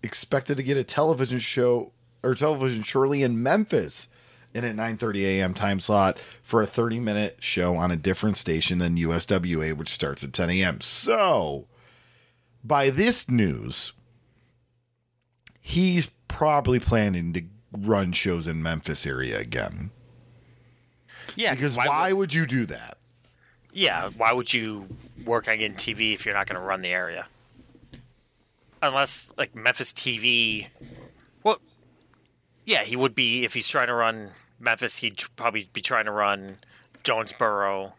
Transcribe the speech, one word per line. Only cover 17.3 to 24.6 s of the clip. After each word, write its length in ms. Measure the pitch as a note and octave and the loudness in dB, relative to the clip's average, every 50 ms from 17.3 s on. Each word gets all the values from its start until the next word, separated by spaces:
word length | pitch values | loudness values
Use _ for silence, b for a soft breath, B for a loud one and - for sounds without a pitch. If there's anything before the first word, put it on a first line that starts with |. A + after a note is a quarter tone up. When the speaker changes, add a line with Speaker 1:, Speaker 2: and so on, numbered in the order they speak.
Speaker 1:
to 120 | E2 F2 E2 E2+ - - _ _ | -4 -4 -6 -8 -18 -20 _ _
run 400 | - G2+ G2 G#2 A2 G2+ F#2+ F2+ | -10 -6 0 2 2 4 4 0
shows 340 | F2 - - G2 F2 E2+ D#2+ | 0 0 0 0 0 0 -2
in 160 | E2 D#2+ D#2+ | -4 -4 -2
Memphis 440 | D#2+ E2 E2 D#2+ D2 - D2+ - - | -2 -2 -2 -4 -4 -4 -4 -2 -2
area 340 | C#2+ C2+ B1+ C2 B1 A1 G1+ | -4 -4 -4 -4 -4 -4 -6
again. 520 | G#1+ A1+ - B1+ G#1+ G1+ G1+ G1+ - G2+ - - - - - - - _ - - _ _ - _ _ _ _ _ _ _ _ _ _ B B B B B B | -6 -4 -4 -4 -4 -4 -6 -8 -10 -10 -12 -16 -20 -20 -20 -20 -20 _ -20 -20 _ _ -20 _ _ _ _ _ _ _ _ _ _ B B B B B B
Speaker 2:
Yeah, 200 | B A#3 G#3 - | B -2 -2 0
'cause 200 | B2+ C3+ D3 B2 | 0 0 -2 0
Speaker 1:
Because 20 | A#2+ | 2
Speaker 2:
why 100 | B2 C#3+ | 2 2
Speaker 1:
why 240 | C#3+ D3+ E3+ F#3 | 4 2 2 2
Speaker 2:
would 60 | F#3+ G3 | 2 2
Speaker 1:
would 160 | G3 E3+ C3+ | 0 0 2
you 120 | E3 E3 | 0 0
do 200 | B2 B2 C3 A#2 | 2 0 0 0
that? 320 | E2+ - - A#2 - - _ _ _ _ _ _ _ _ b b b b b _ _ | -2 -6 -12 -12 -16 -18 _ _ _ _ _ _ _ _ b b b b b _ _
Speaker 2:
Yeah, 380 | - G3 F#3+ C#3+ F#2 E2 F2 G2 - G#2+ | -4 0 0 0 2 0 -2 -4 -2 2
why 160 | A2+ A2+ A#2+ | 2 2 2
would 200 | B2+ A#2+ - - | 2 0 0 0
you 340 | A#2+ | 0